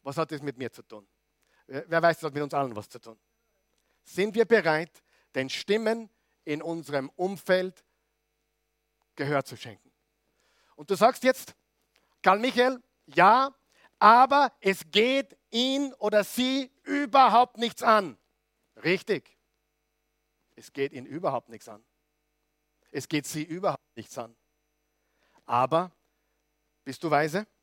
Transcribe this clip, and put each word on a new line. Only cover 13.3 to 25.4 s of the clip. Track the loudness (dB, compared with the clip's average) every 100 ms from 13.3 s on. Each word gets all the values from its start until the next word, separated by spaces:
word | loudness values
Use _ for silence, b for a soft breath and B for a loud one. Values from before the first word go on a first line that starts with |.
| 6 2 _ _ b b _
aber | 8 8 6 4 0 _
es | -4 -4 -2
geht | 0 2 0 -4 _ _
ihn | -4 -2 -2 -4 -4
oder | -2 0
sie | -2 -2 -2 -2 -6 _
überhaupt | -6 -6 0 4 6 4 2 -2
nichts | -8 -2
an.“ | 2 2 2 -12 _ _ _ _ _ _
Richtig. | -2 -2 -2 -6 _ _ _ _ _ _ _ _ _ _ _ _ _ -20
Es | -18
geht | -6 -6
ihn | -6 -14
überhaupt | -6 -4 -4 _
nichts | -20 -20
an. | -20 _ _ _ _ _ _ _ _ _ _ _
Es | -12 -4
geht | -6 -4
sie | -10
überhaupt | -10 -4 -4 -4 _ -20
nichts | -16 -14
an. | -16 _ _ _ _ _ _ _ _ _ _ _